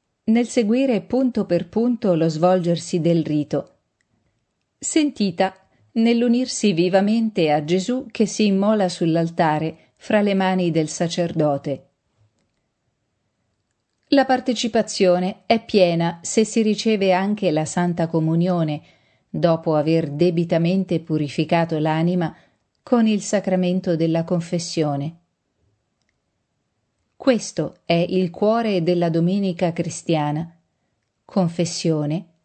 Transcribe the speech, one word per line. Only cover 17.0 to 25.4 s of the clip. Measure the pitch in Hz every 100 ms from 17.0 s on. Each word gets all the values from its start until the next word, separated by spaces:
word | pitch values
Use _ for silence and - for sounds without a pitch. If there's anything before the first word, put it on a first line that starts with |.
| 190
anche | 180 196 208 185
la | 156
Santa | 156 180 175 170 160
Comunione, | 165 160 165 175 175 156 147 - _ _ _ _
dopo | 160 170 165 165 151
aver | 151 165 156
debitamente | 143 175 170 170 170 170 190 180 165
purificato | 165 151 147 - 156 170 165 160
l'anima | 156 156 170 180 160 - _ _ _ _
con | - 240 220
il | 208
sacramento | - 202 190 185 180 180 180 160
della | 165 165
confessione. | 165 170 170 175 170 170 147 139 143 - _ _